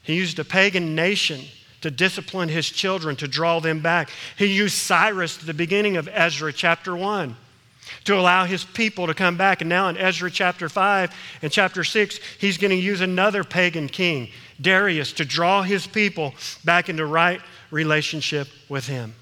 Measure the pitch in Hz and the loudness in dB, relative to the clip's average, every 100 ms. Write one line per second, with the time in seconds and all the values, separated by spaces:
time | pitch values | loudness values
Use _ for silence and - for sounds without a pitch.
0 | - 165 180 156 147 185 202 185 165 156 | -2 -2 -2 -4 -2 2 4 2 -2 0
1 | 175 202 - 143 143 - _ _ 160 127 | 0 0 -2 -4 -12 -20 _ _ -8 0
2 | 185 185 - 190 170 160 147 - 190 190 | 0 0 -8 -4 -2 -2 -4 -4 -2 -2
3 | 160 135 143 139 170 165 160 156 165 175 | -4 -6 -6 -2 0 2 0 0 2 0
4 | 147 - - - 202 196 208 - - 175 | -2 -10 -16 0 2 2 2 0 2 4
5 | 214 190 170 - 160 156 170 196 208 180 | 4 2 -4 -6 -8 -4 0 2 2 0
6 | 156 208 170 143 156 139 175 165 185 175 | -2 2 2 2 -6 0 0 0 -2 -4
7 | 196 208 143 113 _ _ _ _ - - | -2 -2 -4 -8 _ _ _ _ -20 -10
8 | - 202 180 180 180 185 - - 220 190 | 0 4 6 4 2 -2 -6 -2 -2 0
9 | 175 156 185 175 196 180 165 180 196 196 | -4 2 2 4 2 2 2 2 0 0
10 | 185 165 180 - 185 180 165 202 190 196 | 0 0 -4 0 0 0 -4 0 2 2
11 | 180 - - - 156 214 190 185 160 220 | 0 -6 -18 -8 -2 2 2 0 -2 0
12 | 202 - - - 196 170 196 185 185 196 | 0 -4 -14 -2 -2 0 2 2 0 0
13 | 185 185 202 202 - 175 180 170 143 - | 0 2 2 2 -2 0 0 0 -6 -2
14 | 180 147 110 - - - 151 190 202 160 | 0 0 -6 -14 -20 -4 2 4 4 0
15 | 139 - 143 143 170 196 185 196 - 220 | -4 -4 -4 0 2 2 2 -2 -2 -2
16 | 208 170 143 - - - 160 175 175 160 | -2 -2 -6 -6 -14 -4 2 2 2 -4
17 | 156 160 175 185 - - - 156 156 151 | 0 4 2 2 -10 -20 -8 -4 0 0
18 | 143 156 - 151 139 - _ 139 123 131 | 0 -6 -4 -4 -6 -14 _ -8 -6 -8
19 | 110 113 | -8 -14